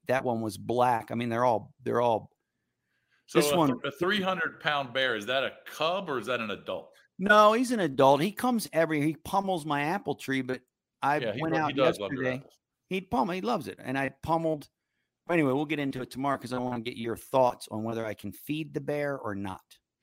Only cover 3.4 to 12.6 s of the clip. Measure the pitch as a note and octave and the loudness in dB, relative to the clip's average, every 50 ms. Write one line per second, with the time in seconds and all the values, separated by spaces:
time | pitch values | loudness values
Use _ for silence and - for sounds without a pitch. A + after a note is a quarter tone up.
3.4 | D3 D3 C#3+ E3+ D#3 C#3 B2 B2 - C#3 - - E3+ F#3 G#3 G3+ F#3 F#3+ F#3 F3 | 4 4 4 4 4 4 2 0 -4 -6 -4 -2 -2 0 0 0 0 0 -2 -2
4.4 | D#3+ C#3+ - - - D3+ D3 C#3+ C#3 B2 A#2 C3+ C3 B2+ A#2 G#2+ G2+ A#2 B2+ C#3 | -4 -6 -6 -4 -2 0 0 0 -2 -2 -2 0 0 0 0 -2 -2 -2 -2 -2
5.4 | B2+ G#2 - - - - - - D#3 E3 F3+ G3+ G3 E3 C#3 A#2+ G2+ A#2+ B2+ A#2 | -2 -2 -6 -10 -16 -16 -6 -2 -2 -2 -2 -2 -4 -4 -6 -4 -2 -4 -4 -4
6.4 | A2+ G#2+ G2 E2 - - F#2 E2+ - - - _ _ _ _ - F#3 G#3 G#3+ G#3+ | -4 -6 -8 -8 -8 -8 -8 -8 -10 -14 -20 _ _ _ _ -2 2 6 8 10
7.4 | G#3 G#3 A3 A#3+ C4 A#3 B3+ A3 F3+ D3+ C3+ C3 C#3 C3+ C#3+ C#3 D#3+ G#3+ G3 - | 10 8 8 4 2 0 0 0 0 2 4 6 8 8 8 6 4 0 -2 -2
8.4 | - B3 A#3+ A3 - - - D#3+ E3 D#3 D#3+ D3 C#3+ D#3+ D3+ - - - F#3+ G3 | 0 0 0 0 -2 0 0 0 2 2 2 0 0 0 -2 -4 -6 -4 -2 -2
9.4 | G3 F#3+ F#3 E3 C#3+ D#3 D3 C#3+ C#3+ D3+ F#3 G3+ - - C#3 - - - C3+ C3 | 0 0 -2 -2 -2 -2 -2 0 0 0 -2 -2 -4 -6 -6 -6 -4 -2 -2 -2
10.4 | B2+ B2 C3 A#2+ - _ _ _ _ _ _ _ - C3+ D3 D3+ B2+ A2 G2+ C3 | -2 -4 -6 -8 -8 _ _ _ _ _ _ _ 0 0 0 0 0 -2 -2 -2
11.4 | D#3+ - D#3+ D#3+ D#3 D3+ C#3 C#3 C3 - - F#3 - F#3+ C#3+ B2+ C3 C3 B2+ C3 | -2 -2 0 0 0 0 2 2 2 2 2 0 -4 -4 -4 -2 -2 -2 -4 -4
12.4 | - - _ _ | -8 -16 _ _